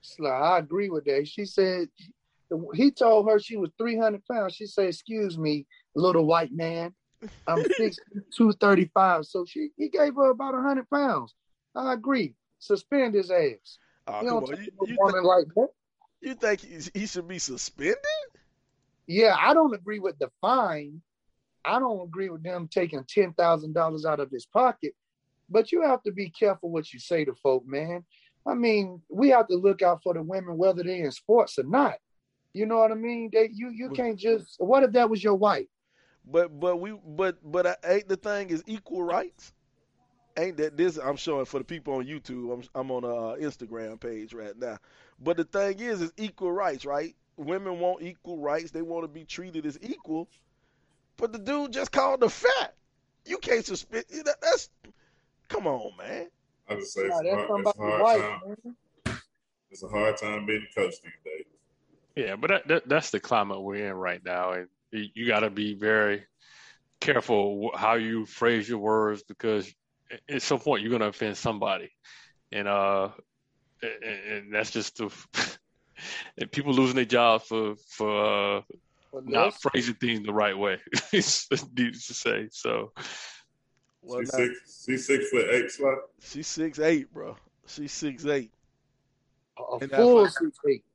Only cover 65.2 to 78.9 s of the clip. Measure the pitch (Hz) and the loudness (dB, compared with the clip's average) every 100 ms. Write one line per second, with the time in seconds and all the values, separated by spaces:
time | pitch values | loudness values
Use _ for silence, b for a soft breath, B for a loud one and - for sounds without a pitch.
65.2 | 120 107 107 98 107 101 107 110 104 104 | 0 0 0 -2 -4 -2 2 2 2 -2
66.2 | - _ b b b b _ _ - 131 | -8 _ b b b b _ _ 0 0
67.2 | - 107 101 101 107 92 110 117 113 113 | 2 2 2 -2 -6 -2 0 2 0 -6
68.2 | 104 - 117 117 104 117 104 110 107 104 | -6 0 2 2 -2 -4 0 2 2 -2
69.2 | - 104 113 107 92 _ _ _ _ 123 | -10 -6 -2 -2 -4 _ _ _ _ -20
70.2 | - 139 - 143 - 120 107 120 107 - | -8 -6 -2 -2 2 0 0 0 0 -2
71.2 | 110 98 - 107 104 92 87 _ b b | -6 -4 -4 -2 -2 -4 -6 _ b b
72.2 | b _ _ 101 101 101 98 98 98 - | b _ _ -6 0 2 2 2 -2 -6
73.2 | _ _ _ _ _ _ 117 110 110 104 | _ _ _ _ _ _ -10 -10 -10 -10
74.2 | 101 107 101 107 107 - 104 - 107 - | -8 -10 -4 -4 -2 -4 -8 -8 -10 -10
75.2 | - - - - _ _ _ - - - | -10 -6 -6 -8 _ _ _ -18 -14 -12
76.2 | - - 113 - 143 131 131 127 120 123 | -14 -12 -8 -4 0 4 4 2 2 4
77.2 | 120 113 - 110 107 104 _ - 107 104 | 6 4 0 -4 -2 -6 _ -4 -2 2
78.2 | 107 104 101 101 - - _ | 2 2 0 -2 -6 -20 _